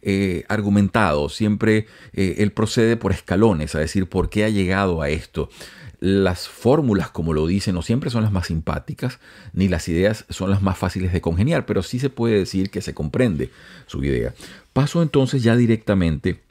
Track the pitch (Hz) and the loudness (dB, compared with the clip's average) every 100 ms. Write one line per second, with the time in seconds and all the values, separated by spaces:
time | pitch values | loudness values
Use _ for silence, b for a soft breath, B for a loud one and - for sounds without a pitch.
0 | 101 98 98 87 - 107 101 101 101 117 | 0 0 0 -2 -4 -2 2 4 4 4
1 | 101 73 71 - 110 104 110 107 107 B | 2 2 -2 -2 0 2 2 2 0 B
2 | B - 95 - 104 - 110 - 113 117 | B -2 -2 0 -2 0 -2 2 2 2
3 | 104 87 - 90 113 85 76 78 78 98 | 0 -2 0 2 4 2 -2 -2 -2 -2
4 | 90 95 87 104 107 104 90 95 98 82 | -2 -2 -2 0 0 0 0 0 0 0
5 | 73 78 - - 71 B B B B B | -2 -4 -6 -8 -8 B B B B B
6 | 92 98 95 92 - - - 151 139 98 | 0 2 2 0 -8 -2 2 2 4 0
7 | 82 - 82 76 80 98 104 90 - 117 | 0 -4 -2 0 0 0 -2 -4 -2 -2
8 | 151 120 110 95 90 82 - 80 - - | -2 -2 0 0 -2 -4 -4 -6 -6 -8
9 | 123 - B B B - 95 85 - 82 | -8 -8 B B B -2 0 0 -2 0
10 | 95 - - - 92 98 98 90 95 95 | 2 0 -8 -6 -2 0 0 -2 -4 -2
11 | 92 87 85 85 120 160 - - 92 123 | -2 -2 -2 0 0 0 0 -4 -2 -4
12 | 135 - 117 107 87 95 95 - - - | -4 -2 0 2 0 -2 -2 -4 -8 -6
13 | 76 87 123 78 64 B B B B 69 | -4 0 0 0 -4 B B B B -6
14 | 69 64 58 - B B B - 143 170 | -2 0 -2 -6 B B B -2 0 0
15 | 165 143 127 139 117 117 117 110 - 98 | 0 2 2 2 2 4 4 2 2 2
16 | 85 73 95 - _ | 2 0 -2 -4 _